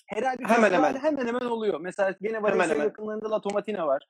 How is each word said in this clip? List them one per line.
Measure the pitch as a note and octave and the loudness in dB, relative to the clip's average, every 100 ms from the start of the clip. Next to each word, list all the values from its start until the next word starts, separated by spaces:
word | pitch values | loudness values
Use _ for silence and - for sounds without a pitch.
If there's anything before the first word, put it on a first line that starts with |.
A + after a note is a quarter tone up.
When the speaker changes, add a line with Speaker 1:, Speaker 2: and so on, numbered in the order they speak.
| - | -8
Speaker 1:
her | G#3+ | -4
ay | B3+ B3+ | -2 -2
bir | G#3+ | 2
Speaker 2:
Hemen | A#3 | 4
Speaker 1:
festival | G#3+ F#3 D4+ | 6 4 2
Speaker 2:
hemen. | C4+ | 2
Speaker 1:
hemen | D4 C#4 A#3+ | 0 0 -2
hemen | A#3+ B3 | -2 -2
oluyor. | A3+ G#3+ D#3 | -2 -2 -2
Mesela | F3+ - G3 F3+ | -4 -2 -2 -2
gene | G3+ A3 | -4 -2
Speaker 2:
Hemen | |
Speaker 1:
Valencia | G#3 G3 E3+ D3 | 0 2 2 2
Speaker 2:
hemen. | D3 | 0
Speaker 1:
yakınlarında | - G#3+ G#3+ G#3+ | -2 -6 -6 -4
La | G#3+ | -2
Tomatina | G3+ G3+ G3+ G3+ D#3 | -2 -2 -2 -2 0
var. | C#3 - | 0 -4